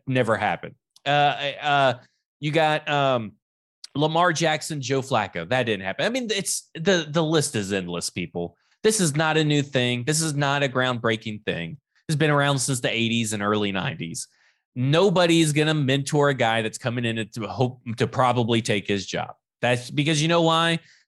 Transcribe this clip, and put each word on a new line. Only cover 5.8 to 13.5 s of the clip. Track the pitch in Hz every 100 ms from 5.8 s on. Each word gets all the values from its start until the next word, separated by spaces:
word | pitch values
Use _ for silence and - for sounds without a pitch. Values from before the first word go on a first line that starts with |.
happen. | 92 95 180
I |
mean, | 262 233
it's | 196 185 - -
the, | 165 165 180 151
the | 156
list | 156 160 143 110
is | 95
endless, | 98 87 87 -
people. | - 87 87 85 _ _ _
This | 220 214
is | 170 143
not | 160 156
a |
new | 151 147
thing. | 143 131 123 123 123
This | 156
is | 160
not | 143 139 143
a | 139
groundbreaking | 127 127 117 113 113 110 104
thing. | - 90 82 - _ _ -
It's | 147
been | 156
around | 143 143 139
since | 131 127
the | 131
eighties | 113 113 117 110
and | 107
early | 101